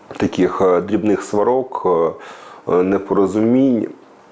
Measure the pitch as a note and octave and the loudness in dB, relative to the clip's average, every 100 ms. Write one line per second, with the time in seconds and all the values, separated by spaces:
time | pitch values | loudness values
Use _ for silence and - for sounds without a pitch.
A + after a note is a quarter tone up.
0 | - - G2+ - F2+ - F#2+ F2 F2+ G#2 | -18 -6 -4 0 0 2 2 2 0 -2
1 | G#2+ G2 - G#2 G#2+ C3 B2+ - F#2 E2+ | 0 -2 -2 -2 0 0 -2 -4 0 2
2 | E2 - - - - - - F2 F#2 G2 | 0 -4 -12 -20 -20 -14 -2 0 2 0
3 | G2 F#2+ G2 G#2 A2 B2+ C3+ A#2+ - - | 0 0 0 2 2 4 2 2 -2 -8
4 | - - - | -20 -20 -20